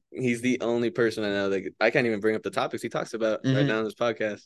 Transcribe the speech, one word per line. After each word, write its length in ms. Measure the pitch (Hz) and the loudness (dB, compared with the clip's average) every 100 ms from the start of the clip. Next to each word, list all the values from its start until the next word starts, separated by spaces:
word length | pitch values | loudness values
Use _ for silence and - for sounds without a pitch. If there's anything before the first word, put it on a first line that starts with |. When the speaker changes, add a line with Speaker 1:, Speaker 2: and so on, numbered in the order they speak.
| _ | _
Speaker 1:
he's 280 | - 127 120 | -4 -2 0
the 200 | 123 123 | 0 0
only 280 | 117 117 120 | 0 0 0
person 340 | 117 117 110 104 | 2 0 0 -2
I 40 | |
know 200 | 101 98 | 0 0
that, 140 | 98 92 - | 0 -2 0
I 80 | 110 | 2
can't 180 | 143 120 | 4 2
even 140 | 107 | 2
bring 140 | 107 110 | 0 0
up 60 | |
the 60 | - | -2
topics 320 | - 131 113 | -2 -2 -4
he 60 | 117 | -6
talks 260 | - - | -6 -6
about 280 | 113 110 107 | -2 0 0
right 100 | 131 | 0
Speaker 2:
Mm-hmm. 140 | 135 143 | 2 2
Speaker 1:
now 120 | 110 | 0
on 40 | |
this 120 | 110 - | -2 -2
podcast. 480 | 120 113 107 101 | -2 -2 -4 -6